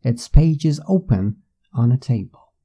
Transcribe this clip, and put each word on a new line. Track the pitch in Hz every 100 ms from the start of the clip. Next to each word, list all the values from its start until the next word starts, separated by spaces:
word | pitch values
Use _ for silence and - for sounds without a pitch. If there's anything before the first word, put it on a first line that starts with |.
its | - 120 -
pages | 143 160 151 160 147 147
open, | 190 185 - 196 202 _ _ _
on | - 120
a | 127
table. | - 120 - _ _ _